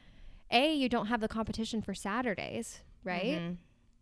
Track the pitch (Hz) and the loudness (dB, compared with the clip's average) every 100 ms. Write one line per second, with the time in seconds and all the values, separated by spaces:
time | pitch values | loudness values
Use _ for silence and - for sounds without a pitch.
0 | - - - - - 233 302 302 254 233 | -16 -18 -18 -16 4 6 6 4 2 2
1 | 208 240 220 226 220 214 220 220 202 190 | 2 0 0 -2 -2 -2 -2 -2 -4 -4
2 | 202 220 247 - 69 - 226 - - - | -2 -2 0 -2 -2 -6 -8 -12 -18 -10
3 | 190 180 185 170 170 175 - _ _ - | -4 -2 0 0 -2 -6 -10 _ _ -20